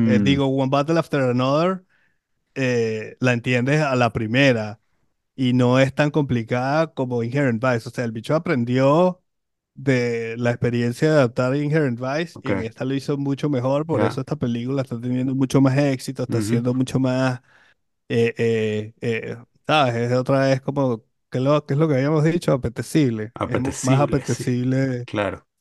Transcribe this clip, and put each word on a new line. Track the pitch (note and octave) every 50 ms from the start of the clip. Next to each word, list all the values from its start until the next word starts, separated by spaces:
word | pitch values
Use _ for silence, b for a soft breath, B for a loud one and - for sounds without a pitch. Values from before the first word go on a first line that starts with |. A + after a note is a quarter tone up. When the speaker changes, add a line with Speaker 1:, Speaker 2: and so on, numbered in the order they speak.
| A#2
Speaker 1:
eh, | A2+ G#2+ G#2+
Speaker 2:
Mm. | G2+
Speaker 1:
digo, | C3+ C#3 C#3 C#3 C3+
One | C3+ C3+ C3+ C3
Battle | C#3 C#3 C#3+ D3 E3 E3
After | D#3 - - C#3+ C3+
Another, | B2+ A#2+ B2 B2+ C3 C#3 D3+ E3 F3+ F#3+ F3+ _ _ _ _ _ _ _ _ _ _ _ _ _ _ -
eh, | - C3+ B2+ B2 A#2+ A#2 A2+ A2 A2 G#2+ G#2+ - -
la | B2+ B2+ B2
entiendes | A#2 A2+ B2+ B2+ A#2+ A#2+ C3 C#3+ D3+ D#3
a | C#3+ C3
la | B2 B2 A#2 -
primera | B2 A#2 G#2+ A2+ B2+ C#3+ C#3 B2 A2+ G#2+ G#2+ G#2 - _ _ _ _ _ _ _ _ _ _ _
y | - C3+ B2+ B2
no | B2 B2 B2 B2 C3
es | C3+ C3+ C3
tan | - D3+ D3+
complicada | D3 D#3 D3 C3+ B2+ A#2+ A2+ A2 B2 B2 B2 C3 C#3+ D#3 E3 D#3 -
como | - C3+ B2 B2 A#2+ A2+
Inherent | A#2 A#2+ C#3+ D3 C3 A#2 A2 A#2
Vice. | C3 B2+ A#2 - B2+
O | -
sea, | - B2+
el | A#2 A2
bicho | A2 G#2 - D3+
aprendió | D#3+ E3 F#3 E3 B2+ A#2+ A#2 B2 B2+ C3+ C3+ D3 D#3+ F3+ F#3 F3+ - _ _ _ _ _ _ _ _ _ _ _
de | - C3+ C#3 C3 B2 A#2+ A#2+ A#2 A#2 A#2 A2+ A2+ A#2+
la | B2 A#2+
experiencia | A#2+ A#2 - B2 A#2 A#2+ A#2+ A#2+ A#2+ - - D#3
de | D#3
adaptar | D3+ C3+ A#2 A#2+ - B2+ B2+ C3
Inherent | D3 D3 D3 D3 D#3+ D3+ C3+ A#2+ A2+
Vice | B2+ C3 C#3 D#3 F3 E3+ - - -
y | C3 G#2
en | F#2+
Speaker 2:
Ok. | F#2
Speaker 1:
esta | - - - -
lo | C3 C3+
hizo | C#3 - - D3 C#3
mucho | C#3 C#3 C#3 C3 - D3+
mejor, | C#3+ B2+ A#2+ C3 C#3 C#3+ D#3
por | E3 D#3+ B2 G#2
Speaker 2:
Ya. |
Speaker 1:
eso | G#2 - - C3
esta | - D#3
película | D3 - B2 A#2 A#2 A#2 B2+ C3+ C#3 C3
está | - B2 A#2
teniendo | A#2 B2 B2+ B2+ B2+ C3+ C3
mucho | C3+ C3+ B2 - C#3+ C3+
más | C3+ C3 C#3+
éxito, | C#3+ C#3+ C3+ B2+ - - C3+ C3 B2+
está | - A#2 A#2
Speaker 2:
Ujú. | G#2+
Speaker 1:
siendo | G2+ A#2 A#2 A#2+ B2+ B2
mucho | B2+ C3 C3 - C3
más, | C3 B2+ B2+ B2+ C3 C3 B2+ B2 b b b b b b b b _ _ _ _ _ -
eh, | C3 A#2 A#2 A#2 A2+ -
eh, | B2 A2+ A2+ A2 A2 G#2+ G#2+ G#2+ G#2 G#2+ A2+ -
eh, | - A#2+ A2+ A2+ B2 A#2 A#2 A#2 A#2 _ _ _ _
¿sabes? | - D3 D#3 C#3+ B2+ A#2 A#2 A#2+ A#2+ B2
Es |
otra | B2+ B2+ B2+ C#3 C3+ C3+ C3+
vez | C3+ C3+
como, | - - C#3 C#3+ C#3 C3 A#2+ G#2+ - _ _ _ _ _
¿qué | - B2+
lo, | C3 C#3 D3 D3 -
qué | - C#3+
es | C#3
lo | E3 D#3+
que | D3
habíamos | B2+ C3+ C#3+ D#3+ D#3 D3
dicho? | E3 D#3+ F3+ - - D3
Apetecible. | C3+ - A#2+ A2+ - B2 - - D#3+ D3 B2+ A2+ G#2+ G#2+ A2 - - G#2
Es | - B2 G#2+
mu-, | B2 C#3 C3 - -
más | C3 C3+ C3
Speaker 2:
Apetecible, | C#3+ C#3 - C#3 -
sí. | - C3+ - - -
Speaker 1:
apetecible, | B2 B2 B2 B2+ C3 C3 C3+ C3+ B2+ B2 A#2+
Speaker 2:
Claro. | A#2+ - G#2+ G2+ F#2+ F2 - _ _ _ _